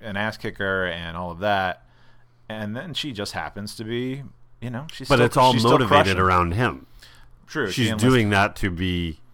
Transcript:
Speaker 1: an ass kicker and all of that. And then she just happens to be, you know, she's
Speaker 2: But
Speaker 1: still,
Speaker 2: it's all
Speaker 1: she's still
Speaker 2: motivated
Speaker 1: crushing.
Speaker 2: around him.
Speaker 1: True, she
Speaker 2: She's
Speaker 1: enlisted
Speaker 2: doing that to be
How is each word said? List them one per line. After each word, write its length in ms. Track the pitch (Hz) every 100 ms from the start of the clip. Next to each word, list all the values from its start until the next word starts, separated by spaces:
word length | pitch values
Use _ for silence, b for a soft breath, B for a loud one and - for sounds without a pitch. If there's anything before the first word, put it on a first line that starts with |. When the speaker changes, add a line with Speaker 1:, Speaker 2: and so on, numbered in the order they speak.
Speaker 1:
an 160 | 113 101
ass 200 | 107 107
kicker 500 | 110 95 98 95 92
and 300 | 85 85 85
all 160 | 90
of 80 | 85
that. 420 | 101 101 92 - - b b b b _ -
And 280 | 110 107 113
then 180 | 170
she 160 | 139 156
just 220 | 104 101
happens 420 | 95 80 - 104
to 100 | -
be, 380 | 110 120 127 135 139 - - -
you 100 | 120
know, 160 | 120 156
she's 160 | - 135
Speaker 2:
But 80 | 135
Speaker 1:
still, 100 | 120
Speaker 2:
it's 100 | 139
all 160 | 127
Speaker 1:
she's 100 | 120
still 100 | 113
Speaker 2:
motivated 320 | 131 120 147 95 92
Speaker 1:
crushing. 40 |
Speaker 2:
around 320 | 92 90 87
him. 320 | 92 123 67 - B B B B - -
Speaker 1:
True, 180 | 160 110
she 60 | 90
Speaker 2:
She's 80 | 117
Speaker 1:
enlisted 180 | 110 120
Speaker 2:
doing 220 | 127 104
that 240 | 101 104 -
to 140 | 104
be 480 | 85 92 90 85 78 -